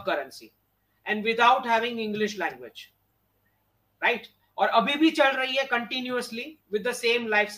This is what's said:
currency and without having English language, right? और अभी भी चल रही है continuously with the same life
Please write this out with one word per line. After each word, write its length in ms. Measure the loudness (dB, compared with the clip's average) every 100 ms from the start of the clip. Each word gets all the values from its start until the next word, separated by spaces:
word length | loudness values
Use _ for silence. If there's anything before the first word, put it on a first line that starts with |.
| 0
currency 380 | -4 -6 -14 -20 _ _ _ _ _ -6
and 120 | -2 -2
without 360 | 4 4 4 2
having 300 | 0 0 -4
English 380 | -4 -2 -4 -2
language, 400 | -6 -6 -16 -18 -20 _ _ _ _ _ _ _ _ _ _ _ -2
right? 200 | -2 -8 _ _ -2
और 100 | 2
अभी 280 | 2 2 4
भी 160 | 4
चल 180 | 6 4
रही 280 | 4 -2 -2
है 100 | 0
continuously 800 | -2 -2 -6 -4 -4 -6 -10 -12 -16 _ -4
with 80 | -4
the 80 | -2 0
same 220 | 0 2
life 240 | 2 0